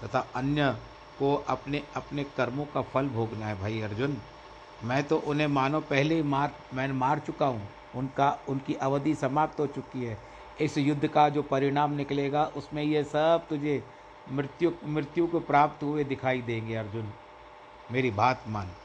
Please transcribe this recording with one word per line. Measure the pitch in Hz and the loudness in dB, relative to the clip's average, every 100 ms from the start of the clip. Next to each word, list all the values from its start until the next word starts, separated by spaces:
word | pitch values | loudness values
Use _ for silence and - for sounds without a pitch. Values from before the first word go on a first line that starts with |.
तथा | 113 127 - | 0 -2 -2
अन्य | 127 135 147 143 117 - - - - | -2 0 2 2 0 -8 -18 -20 0
को | 139 143 - | 2 2 0
अपने | 131 - 147 147 | -4 -2 -6 -4
अपने | 135 - 143 | -10 -6 -6
कर्मों | 139 - 123 131 | -6 -2 0 0
का | 147 147 | -2 -2
फल | 120 131 139 | 0 0 0
भोगना | 113 113 107 107 | 0 -2 -2 -6
है | 101 | -4
भाई | 101 110 | -2 -2
अर्जुन। | 107 104 139 135 - - - - - - | -4 -2 -2 -2 -8 -18 -20 -20 -20 -10
मैं | 110 131 | -2 0
तो | 180 160 | 2 2
उन्हें | - 147 151 | 2 0 2
मानो | 139 135 156 | 4 4 2
पहले | 151 143 147 | 2 2 4
ही | 165 | 2
मार, | 147 139 143 - - | 2 2 0 -4 -10
मैं | 131 135 | -4 -2
मार | 135 127 151 | 0 2 2
चुका | 147 147 143 | -2 0 0
हूँ, | 117 101 - - | 0 -6 -14 -12
उनका, | 123 131 - 139 - - | -6 -4 2 2 2 -2
उनकी | 135 135 | -4 -2
अवधि | 151 135 143 143 | -2 2 2 2
समाप्त | 147 135 139 151 - | 0 0 2 0 0
हो | 143 | -4
चुकी | 139 123 131 | -4 -8 -6
है। | 120 107 - - - - | -6 -6 -12 -18 -18 -2
इस | 156 156 | 0 2
युद्ध | 143 147 151 | 2 2 2
का | 156 147 | 6 6
जो | 147 | 4
परिणाम | 143 135 139 143 147 | 0 2 4 4 2
निकलेगा | 143 143 143 139 147 | 0 -2 0 0 2
उसमें | 156 147 - 151 | 0 -2 -8 -2
ये | 151 151 | 2 2
सब | 147 151 156 165 - | 2 2 4 4 2
तुझे | 151 147 135 113 - - - - | -2 0 0 -2 -18 -20 -20 -6
मृत्यु, | 135 139 - 170 170 | -4 -4 0 0 0
मृत्यु | 151 151 143 175 165 | -4 -2 -2 0 2
को | 165 | 0
प्राप्त | - 143 147 147 | 4 6 6 2
हुए | 143 151 | -2 0
दिखाई | 139 131 131 131 | -2 0 0 0
देंगे | 117 113 110 | 0 -4 -2
अर्जुन, | 113 107 113 107 104 - - - - - - - | -4 -4 -6 -8 -10 -18 -20 -20 -20 -20 -20 -4
मेरी | 123 127 | 0 2
बात | 101 120 - 110 | 4 2 2 -4
मान। | 107 92 90 | -6 -6 -12